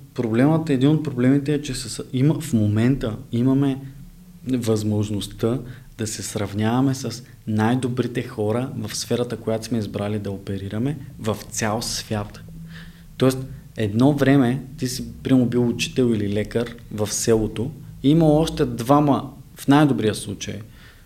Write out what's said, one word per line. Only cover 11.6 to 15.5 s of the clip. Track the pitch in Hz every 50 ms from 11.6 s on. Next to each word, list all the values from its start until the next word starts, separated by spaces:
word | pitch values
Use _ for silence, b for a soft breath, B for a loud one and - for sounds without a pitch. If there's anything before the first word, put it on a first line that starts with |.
| 120 107 104 117
свят.“ | 117 - - - - - 110 104 104 - - - - - - - B B B B B B B B B B B -
Тоест, | 131 131 131 131 131 B B B B B - -
едно | 113 104 101 113 127 143 151
време | 139 135 131 139 143 131 117 127 143 - - - -
ти | 131 127
си, | 123 - 120 - - - -
примерно, | 123 131 131 123
бил | 110